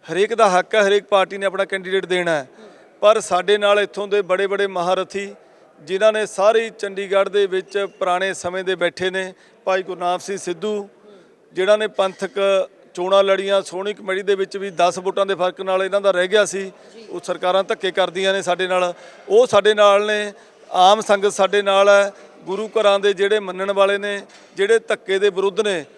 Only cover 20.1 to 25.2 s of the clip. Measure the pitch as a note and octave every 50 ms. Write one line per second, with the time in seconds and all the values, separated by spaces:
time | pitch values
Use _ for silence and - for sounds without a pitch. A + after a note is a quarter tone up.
20.1 | G#3+ G#3 G#3 G#3 G3+ - - _ _ _ - - - F3+ F#3 F#3+ G#3 G#3+ G3+ -
21.1 | G3+ G3+ F#3+ G#3 G3 - F#3+ F#3 F#3+ G#3 G3+ G3 G3 G3 G3 G3+ G3+ G3+ G3+ G3+
22.1 | G3 - - - - - - D#3+ F#3+ G3 A3 G#3 - A3 G#3+ G3+ G3 G3+ F#3+ G3+
23.1 | G3 F3 G3 G3+ G#3+ G#3+ G3+ F#3 F3+ F#3 F#3+ G3 G3+ G3 G3 G3 G3+ G3+ G3+ G#3
24.1 | G3+ G3+ - - - - - _ _ - G3 G3+ A3+ A3+ A3+ - G#3+ - - -
25.1 | F#3+ G3